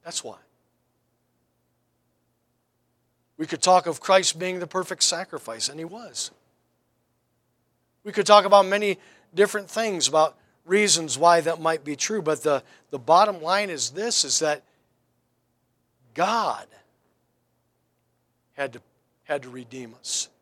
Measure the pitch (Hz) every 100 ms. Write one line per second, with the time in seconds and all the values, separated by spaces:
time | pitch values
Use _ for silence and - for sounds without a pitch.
0 | 165 165 123 101 _ _ _ _ _ _
1 | _ _ _ _ _ _ _ _ _ _
2 | _ _ _ _ _ _ _ _ _ _
3 | _ _ _ _ 160 165 - 185 175 156
4 | - 190 - 160 185 185 175 185 180 180
5 | - 165 180 156 - 113 120 147 151 208
6 | 226 120 - _ _ _ _ _ _ _
7 | _ _ _ _ _ _ _ _ _ _
8 | 208 208 196 208 196 202 190 202 208 180
9 | - _ _ 165 202 208 196 - 226 185
10 | 135 156 156 - _ _ - 196 208 170
11 | 160 123 170 170 156 165 160 160 135 143
12 | - 214 156 151 156 139 - - _ 143
13 | 120 170 214 185 156 190 208 156 117 143
14 | 226 - 143 123 156 147 _ _ _ _
15 | _ _ _ _ _ _ _ _ _ _
16 | 120 113 185 226 190 113 - _ _ _
17 | _ _ _ _ _ _ _ _ _ _
18 | _ _ _ _ _ - 139 120 _ _
19 | _ _ _ 143 127 127 120 131 120 117
20 | - - - _